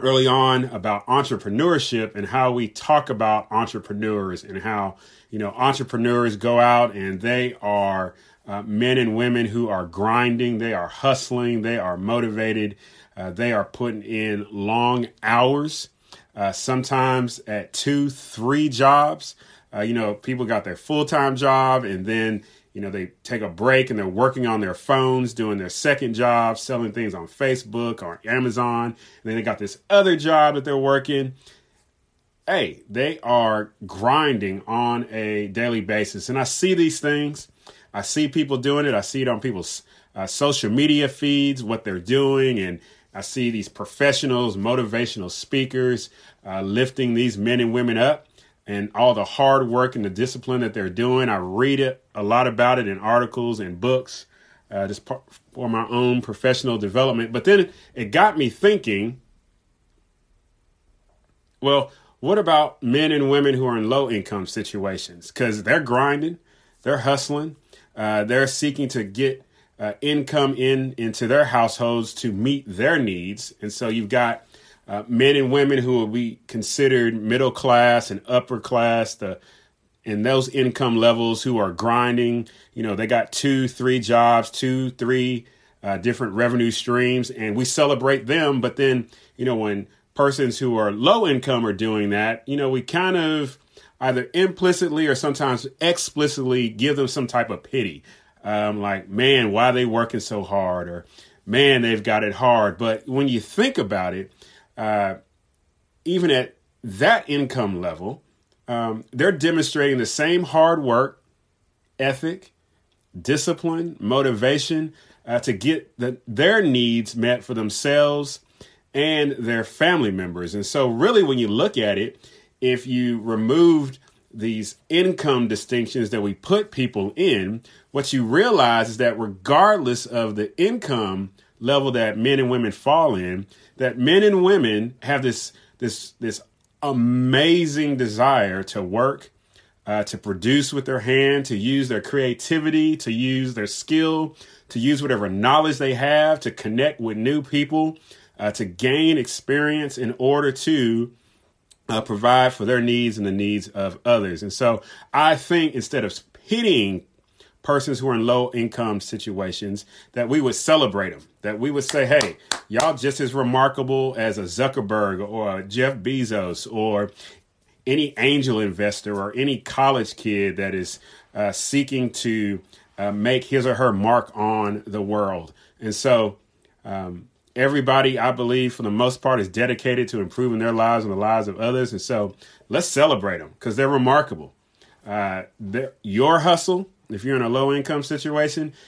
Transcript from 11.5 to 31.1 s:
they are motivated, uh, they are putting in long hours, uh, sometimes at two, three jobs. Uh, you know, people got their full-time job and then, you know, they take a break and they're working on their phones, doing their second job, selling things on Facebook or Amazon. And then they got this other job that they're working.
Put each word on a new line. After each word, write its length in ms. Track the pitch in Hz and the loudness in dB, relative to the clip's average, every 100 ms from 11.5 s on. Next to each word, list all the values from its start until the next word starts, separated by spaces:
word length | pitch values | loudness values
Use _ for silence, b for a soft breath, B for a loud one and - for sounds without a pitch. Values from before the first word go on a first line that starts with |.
| 117 | -2
they 160 | 113 117 | -2 -2
are 180 | 92 90 | -4 -4
motivated, 800 | 101 120 117 107 110 107 104 98 b b b - | -2 -2 -2 -2 -2 -2 -4 -6 b b b -14
uh, 140 | 92 | -10
they 220 | 90 120 | -4 -2
are 120 | 110 | -2
putting 380 | - - 123 107 | -2 -4 -6 -6
in 420 | 104 110 110 104 104 | -6 -4 -4 -4 -6
long 560 | 101 101 117 120 123 117 - | -6 -2 0 2 2 -2 -4
hours, 640 | 107 120 127 143 151 - - _ B B B | 0 4 4 2 -4 -8 -14 _ B B B
uh, 160 | 107 98 | -6 -4
sometimes 920 | - - 127 127 131 131 127 123 - - | -4 -4 -2 0 0 2 2 -2 -6 -8
at 260 | 104 90 | -8 -8
two, 380 | - 143 143 143 | -6 -2 0 0
three 580 | 131 - - 120 143 151 | -4 -14 -6 0 0 0
jobs. 680 | 120 135 143 147 - - - b b b | 4 6 6 4 0 -10 -20 b b b
Uh, 100 | 107 | -6
you 120 | 107 | -4
know, 200 | 117 107 | -2 -2
people 320 | 104 - 127 117 | -4 -6 -6 -2
got 180 | 110 | -2
their 120 | 95 87 | -4 -10
full-time 600 | - 151 147 151 139 131 | -4 -2 0 2 0 2
job 480 | 135 131 131 131 | 4 4 4 2
and 220 | 107 92 95 | 0 -6 -4
then, 360 | 113 110 107 - b b | -2 -2 -4 -8 b b
you 80 | 101 | -12
know, 80 | 98 | -8
they 200 | 98 90 _ | -8 -10 _
take 200 | - 117 | -10 -8
a 80 | 101 | -8
break 400 | 85 120 131 131 | -2 2 4 2
and 80 | 107 | -2
they're 100 | 95 | -4
working 380 | 95 131 131 120 | 2 0 2 -2
on 160 | 110 | 0
their 100 | 95 | -2
phones, 640 | 90 - 135 131 127 123 | -4 0 2 2 0 -2
doing 240 | 113 107 101 | -4 -4 -4
their 100 | 90 | -6
second 460 | - 151 139 127 | -4 -2 0 -2
job, 420 | 110 123 117 113 110 | 0 2 2 2 -2
selling 360 | - 123 113 | -6 -4 -4
things 220 | 110 110 | -4 -6
on 140 | 90 85 | -6 -12
Facebook 720 | - 135 127 107 117 120 113 | -4 -2 -2 -4 -6 -6 -6
or 160 | 87 - | -10 -12
Amazon. 640 | 110 127 127 113 120 117 120 | -4 -2 0 0 -2 -2 -4
And 100 | 117 B B | -6 B B
then 100 | 110 | -6
they 80 | 113 | -4
got 160 | 202 - | -4 -4
this 180 | 101 - - | -6 -10 2
other 260 | 202 190 160 | 6 6 4
job 380 | 156 156 151 | 4 4 4
that 100 | 143 | 2
they're 100 | 139 | 0
working. 600 | 139 135 139 139 | 0 2 2 2